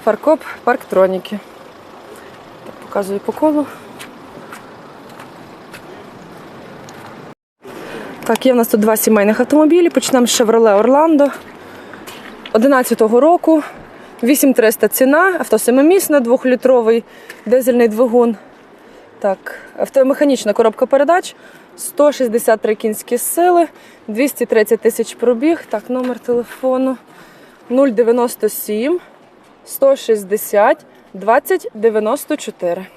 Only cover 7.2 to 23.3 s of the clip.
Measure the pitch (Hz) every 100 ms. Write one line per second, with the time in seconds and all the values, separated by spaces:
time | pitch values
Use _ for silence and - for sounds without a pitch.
7.2 | - - _ _ 131 120 113 226 196 -
8.2 | - 226 262 247 226 226 208 220 - 214
9.2 | 202 214 247 294 311 339 339 - - 262
10.2 | 240 - 226 226 226 196 220 277 320 302
11.2 | 285 - - - - - - - - -
12.2 | - - - 220 247 269 247 226 220 240
13.2 | 294 349 - 320 - - - - - -
14.2 | 233 277 277 254 220 233 208 - 262 294
15.2 | 370 349 247 220 - 247 294 381 - 294
16.2 | 233 247 262 247 247 254 220 233 226 -
17.2 | - - - 247 247 240 233 214 254 233
18.2 | 240 208 - - - - - - - -
19.2 | 208 190 - - - - - - 262 269
20.2 | 294 262 214 202 220 214 254 277 285 349
21.2 | - - - - - - - - 294 269
22.2 | 254 220 - 220 226 214 220 214 - 240
23.2 | -